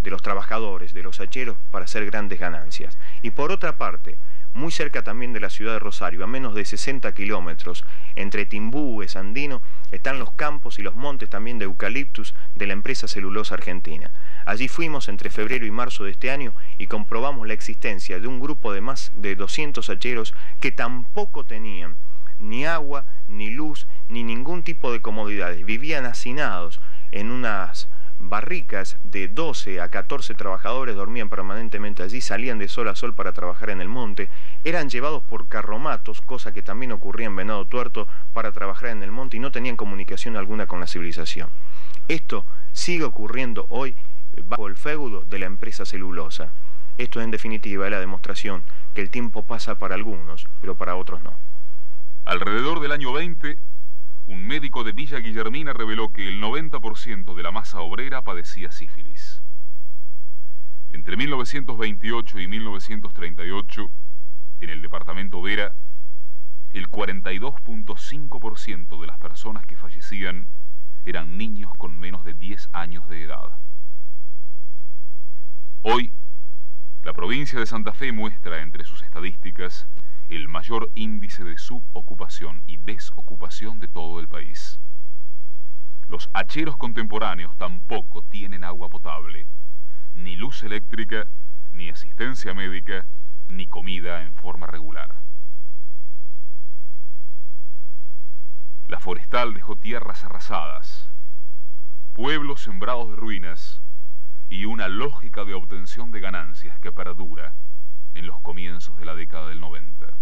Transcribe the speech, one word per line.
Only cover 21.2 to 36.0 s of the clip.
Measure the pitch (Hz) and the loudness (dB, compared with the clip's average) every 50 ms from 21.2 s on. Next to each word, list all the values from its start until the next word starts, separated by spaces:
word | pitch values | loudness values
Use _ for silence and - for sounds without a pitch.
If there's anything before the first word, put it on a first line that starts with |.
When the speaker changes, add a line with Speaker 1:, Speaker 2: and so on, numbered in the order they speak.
| 208 - - 156 135 | 0 0 0 0 0
Speaker 1:
tenían | - 117 110 110 110 98 90 90 87 82 - - - - - - - - - | 0 0 -2 -2 -2 -2 -2 0 0 0 0 0 0 0 0 0 0 0 0
ni | 101 104 110 120 139 | 0 0 0 -2 -2
agua, | 160 170 165 151 143 143 139 135 - - - - - | -2 -2 -2 -2 -2 -2 0 0 0 0 0 0 0
ni | 196 - 104 107 | 0 0 0 0
luz, | 113 135 156 156 151 - - - - - - - | 0 0 0 0 0 0 0 0 0 0 0 0
ni | 113 120 117 | 0 0 0
ningún | 117 113 117 127 143 175 180 165 | 0 0 0 0 0 0 0 0
tipo | - 165 - - 131 | 0 0 0 0 0
de | 120 113 | 0 0
comodidades. | - 113 104 107 107 104 104 101 87 87 87 85 90 | 0 0 0 0 0 0 -2 -2 -2 -2 -2 -2 -2
Vivían | 98 110 117 135 151 160 147 127 | -2 -2 -2 -2 -2 -2 -2 -2
hacinados | 123 117 - - 123 123 147 147 127 98 90 87 85 - - - - - - - - | 0 0 0 0 -2 -2 -2 -2 -2 -2 -2 -2 -2 0 0 0 0 0 0 0 0
en | - 101 104 113 | 0 -2 -2 -2
unas | 123 127 123 113 104 98 92 90 - - - - - - - - - - 92 92 | -2 -2 -2 -2 -2 -2 -2 0 0 0 0 0 0 0 0 0 0 0 0 0
Barricas | 98 104 110 - 180 180 - - - 98 95 - - - - | -2 -2 -2 -2 -2 -2 0 0 0 0 0 0 0 0 0
de | - - 101 95 92 | 0 0 0 0 0
doce | 101 127 165 160 131 - - 104 95 90 | -2 -2 -2 -2 -2 -2 -2 -2 -2 -2
a | 85 87 | -2 -2
catorce | - 98 92 - 143 139 - - 110 | -2 0 0 -2 0 0 0 0 -2
trabajadores | - - 101 95 95 - 101 117 131 135 123 107 | -2 -2 -2 -2 -2 -2 -2 -2 -2 -2 -2 -2
dormían | 98 98 101 113 123 113 101 | -2 -2 -2 -2 -2 -2 -2
permanentemente | - 110 95 95 98 107 117 113 - 104 104 104 104 - | -2 -2 -2 -2 -2 -2 -2 -2 -2 -2 -2 -2 -2 -2
allí, | 90 95 110 131 | -2 -2 -2 -2
salían | 131 - 110 101 117 131 120 110 | -2 -2 -2 -2 -2 -2 -2 -2
de | 101 98 | -2 -2
sol | - - 120 107 | -2 -2 -2 -2
a | 98 | -2
sol | - - 117 113 | -2 -2 -2 -2
para | - 95 92 87 | -2 -2 -2 -2
trabajar | - 90 90 87 - 110 104 | -2 -2 -2 -2 -2 -2 -2
en | 101 92 | -2 -2
el | 90 92 | -2 -2
monte, | 113 127 123 107 98 - 98 - - - - - - - - | -2 -2 -2 -2 -2 -2 -2 -2 -2 0 0 0 0 0 -2
eran | 151 170 180 151 135 | -2 -2 -2 -2 -2
llevados | 123 123 127 147 156 139 - | -2 -2 -2 -2 -2 -2 -2
por | - 117 107 - - | -2 -2 -2 -2 -2
carromatos, | - 110 104 104 107 113 139 156 131 - | -2 -2 -2 -2 -2 -2 -2 -2 -2 -2